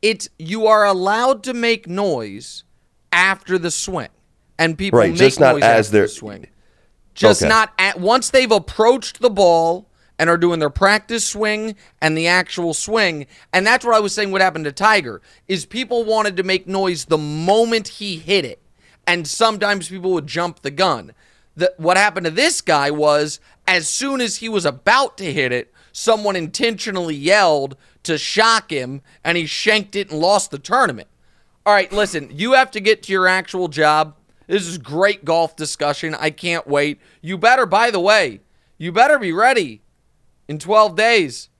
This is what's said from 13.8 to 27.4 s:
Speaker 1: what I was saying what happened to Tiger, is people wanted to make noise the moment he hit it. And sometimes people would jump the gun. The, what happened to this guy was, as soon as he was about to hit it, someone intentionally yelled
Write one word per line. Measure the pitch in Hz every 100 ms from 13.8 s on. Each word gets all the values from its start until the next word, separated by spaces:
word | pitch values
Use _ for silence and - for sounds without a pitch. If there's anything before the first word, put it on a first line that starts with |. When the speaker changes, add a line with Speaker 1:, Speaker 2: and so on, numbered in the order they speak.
| 240
Speaker 1:
what |
I | 220
was | 208
saying | 202 202
what | 190
happened | 190 160 151
to |
Tiger, | 139 202 214 139 104 _ _ _
is | 185 135
people | 226 262 240 220
wanted | 220 208 180
to |
make | 185 190 185
noise | 190 190 170 -
the | 156
moment | 151 151 165 214 233 226 202
he | - 208 165
hit | 151 196 135
it. | - _ _ _ _ -
And | 175 151
sometimes | - 226 214 202 202 160
people | 190 185
would | 180 139
jump | 127 175 -
the | 139
gun. | 143 190 131 87 - _ _ _ -
The, | 180 180
what | 160 185
happened | 208 185 170
to |
this | 160 311 -
guy | - 151 143
was, | 151 151 147 151 - _ _ -
as | 180 156
soon | - 277 269
as | 240 -
he | 226
was | 214 170
about | 127 - 247 269 -
to | 185
hit | 151 131
it, | 123 - _ _
someone | - - 220 208 185
intentionally | 160 - 233 220 - 190 170 151
yelled | 143 208